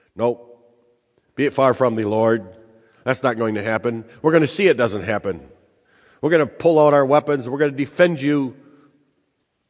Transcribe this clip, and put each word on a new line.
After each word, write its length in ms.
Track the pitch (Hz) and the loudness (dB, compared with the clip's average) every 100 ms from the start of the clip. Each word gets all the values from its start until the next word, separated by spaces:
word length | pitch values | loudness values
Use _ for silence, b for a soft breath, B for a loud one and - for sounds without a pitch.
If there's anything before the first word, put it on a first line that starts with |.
| _ | _
Nope. 600 | - 117 117 - - _ _ _ _ _ _ _ | -4 -4 -4 -12 -20 _ _ _ _ _ _ _
Be 120 | - 143 | -4 -4
it 80 | |
far 180 | - 135 | 2 0
from 220 | 117 127 113 | 2 0 0
thee, 80 | |
Lord. 400 | 104 110 113 113 92 - - _ b b | -2 0 2 0 -4 -20 -20 _ b b
That's 180 | 127 131 | -6 -4
not 160 | 131 113 | -4 -2
going 160 | 113 | -4
to 80 | 107 | -4
happen. 420 | 104 110 120 113 110 B | -4 -4 -4 -8 -12 B
We're 120 | 156 | 0
gonna 160 | 160 147 | 2 0
see 180 | - 190 | 0 0
it 100 | 135 | 2
doesn't 280 | 117 101 | 0 -2
happen. 440 | 98 101 98 85 69 _ _ _ _ b b b | -4 -4 -4 -10 -12 _ _ _ _ b b b
We're 100 | 147 | 0
gonna 160 | 165 135 | 0 0
pull 320 | - 165 156 | 0 2 4
out 140 | 151 | 6
our 140 | 143 135 | 4 4
weapons. 420 | 147 127 143 117 | 2 2 -4 -4
We're 100 | 139 | -4
gonna 120 | 147 | -4
defend 500 | 135 139 - 180 151 | -4 -8 2 0 2
you." 360 | 143 147 135 - b b b b _ _ _ _ _ _ _ | -2 -2 -2 -10 b b b b _ _ _ _ _ _ _